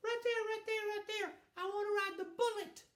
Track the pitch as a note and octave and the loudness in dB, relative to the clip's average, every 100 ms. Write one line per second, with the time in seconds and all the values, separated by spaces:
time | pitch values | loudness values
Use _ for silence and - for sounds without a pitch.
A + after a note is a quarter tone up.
0 | A4 A#4+ A#4+ A#4 G#4+ A4 G#4+ A4 G#4 G#4 | 0 2 2 2 2 -2 0 0 0 -2
1 | G#4 G#4+ F#4 - - - F#4+ G4+ G#4 G#4 | -2 -2 -2 -6 -16 -6 -2 0 2 2
2 | G4 F#4 F#4 - A#4 G#4+ - - - | 2 0 -6 2 2 2 -6 -10 -20